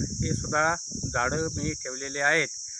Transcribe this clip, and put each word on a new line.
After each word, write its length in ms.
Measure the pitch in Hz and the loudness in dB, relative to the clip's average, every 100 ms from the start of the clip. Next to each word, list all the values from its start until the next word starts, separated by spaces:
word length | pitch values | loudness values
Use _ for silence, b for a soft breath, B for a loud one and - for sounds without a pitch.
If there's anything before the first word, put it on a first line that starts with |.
हे 320 | 147 - 160 | 0 0 0
सुद्धा 400 | 160 - 151 156 170 - - - | 0 0 2 4 2 -4 -6 -2
झाडं 420 | 123 123 147 160 151 | 0 2 2 -2 -2
मी 140 | 147 | -2
ठेवलेले 500 | 151 131 127 139 139 | -4 -6 -6 -6 2
आहेत. 280 | 143 160 139 - B | 4 4 2 -4 B